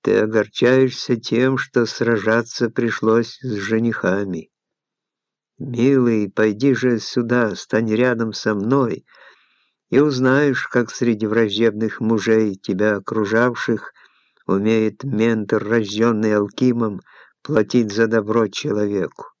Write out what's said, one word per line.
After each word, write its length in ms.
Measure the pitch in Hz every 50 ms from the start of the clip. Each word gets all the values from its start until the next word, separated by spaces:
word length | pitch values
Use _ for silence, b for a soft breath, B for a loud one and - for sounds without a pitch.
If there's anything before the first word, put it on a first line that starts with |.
ты 160 | - 98 101
огорчаешься 960 | 104 107 107 110 113 104 - _ - 120 123 127 131 131 127 131 - - - 123
тем, 440 | 113 110 - - 117 127 131 135 127
что 260 | - - - 123 117
сражаться 840 | 113 - - 120 117 117 104 95 107 110 117 113 - - - 123 113
пришлось 680 | - - 120 113 107 - - 110 110 117 117 117 - -
с 140 | 127 127 107
женихами? 960 | 101 98 95 110 110 117 117 110 - - 92 92 101 104 98 90 80 - _ _ _ _ _ _ _ _ _ _ _ _ _ _ _ _ _ _ _ _ _ _ _
Милый, 720 | - 139 120 117 117 135 139 131 123 120 113 107 104 98
пойди 420 | _ - 110 110 101 107 127 143 127
же 240 | 117 127 127 120 110
сюда, 560 | - - - 131 117 117 123 123 117 107 98
стань 380 | - - _ - 113 117 110 107
рядом 400 | 110 127 127 120 113 117 110 101
со 220 | - - 113 107
мной, 500 | 101 98 113 135 139 131 113 87 - _ b b b b b b b b b b b b b b _ _ _
и 100 | - 135
узнаешь, 680 | 147 151 135 127 131 127 131 143 147 143 127 - -
как 240 | - - 123 117 -
среди 340 | - - 127 120 113 104 113
враждебных 760 | 104 107 117 113 104 98 107 117 113 104 107 113 104 - -
мужей, 540 | 113 110 113 107 101 113 110 110 110 104 98
тебя 420 | - - - 98 92 104 107 104
окружавших, 960 | 101 95 - 107 110 107 98 110 113 120 123 120 - - - 117 104 - - b b b b b b b b b b b
умеет 600 | - 92 98 101 110 113 110 110 110 104 _ -
ментор, 580 | 139 127 107 113 117 113 110 104 98 113 107 101
рожденный 720 | 104 117 117 107 98 104 107 113 120 113 107 110 110 107
Алкимом, 640 | 107 104 101 - - 131 127 120 120 117 107 101 90 b b b b b b b _
платить 520 | _ - 147 110 107 - - 123 117 104 98
за 140 | 107 117
добро 420 | 107 113 113 101 104 110 117 113 101
человеку. 800 | - - - - 104 107 104 101 104 98 85 76 _ - - - _ _